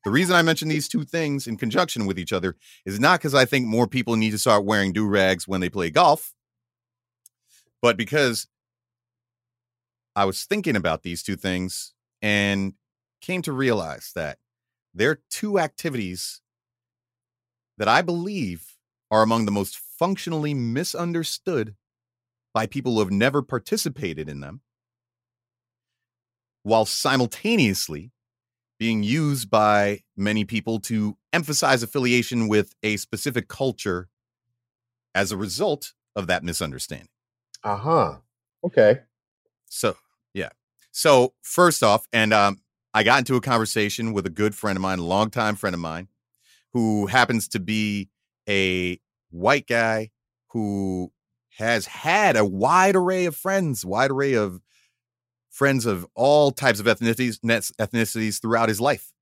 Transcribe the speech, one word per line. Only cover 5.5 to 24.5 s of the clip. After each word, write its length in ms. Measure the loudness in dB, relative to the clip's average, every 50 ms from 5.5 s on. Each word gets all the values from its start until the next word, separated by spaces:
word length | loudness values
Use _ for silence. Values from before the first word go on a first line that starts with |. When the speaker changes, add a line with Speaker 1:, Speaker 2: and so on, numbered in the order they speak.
| -4 -4
Speaker 1:
they 80 | -4 -4
play 220 | -2 -4 -4 0
golf, 440 | 4 4 6 6 4 2 -2 -16 -18 _ _ _ _ _ _ _ _ _ _ _ _ _ _ _ _ _ _ -20 _ _ _ _ _ _ _ _ _ _
but 160 | 0 0 2
because 520 | 2 -4 -2 0 2 2 2 0 -4 -10 _ _ _ _ _ _ _ _ _ _ _ _ _ _ _ _ _ _ _ _ _ _ _ _ _ _ _ _ _ _ _ _ _ _
I 80 | 0 0
was 180 | 0 0 -4 -6
thinking 300 | _ -4 -2 0 0 0
about 300 | 0 0 0 -2 -2 _
these 180 | -8 -8 -8
two 140 | -6 -6 -6
things 580 | -4 -2 -2 -2 -2 -4 -6 -8 -10 -14 -14 _ _ _ _ _ _
and 540 | -2 0 0 2 2 0 0 -2 -4 -6 -8 _ _ _ _ _ _ _ _ _
came 220 | -8 -6 -6 -6
to 100 | -4 -4
realize 580 | -4 0 0 0 0 0 -2 -6 -10 -12 -14 -12 -8
that 240 | -8 -8 -8 -10 _ _ _ _ _ _ _ _ _ _ _
they're 280 | _ 0 0 0 0 -2 _ _
two 300 | -10 -8 -6 -2 0 0
activities 800 | 0 -2 _ -8 -8 -6 -6 -4 -6 -6 -8 -10 -10 -12 -14 -16 _ _ _ _ _ _ _ _ _ _ _ _ _ _ _ _ _ _ _ _ _ _ _ _ _ _ _ -2
that 80 | 2
I 160 | 4 4 4
believe 760 | 2 0 -4 -4 -4 -6 -4 -4 -6 -6 -6 -10 -14 -20 _ _ _ _ _ _ _ _
are 140 | 4 4
among 220 | 4 4 4 0 0
the 80 | 0
most 260 | 0 -2 -2 -4 -8 -16
functionally 720 | -18 -20 -4 -4 -2 -2 -2 -4 -6 -6 -4 -4 -4 -4
misunderstood 1200 | -4 -4 -4 -2 -4 -4 -4 -6 -6 -6 -6 -4 -4 -4 -6 -6 -8 -8 _ -4 -2 -2 -4 -4 -10 _ _ _ _ _ _ _ _ _ _ _ _ _ _ _
by 140 | _ -2 -2
people 280 | -2 -4 -4 -2 0 2
who 40 | 2
have 140 | 2 2
never 280 | 2 2 2 2 2 0
participated 880 | -2 _ -6 -6 -4 -4 -4 -4 -4 -6 -6 -6 -6 -6 -6 -6 -8 -10
in 120 | -10 -12
them, 220 | -14 -14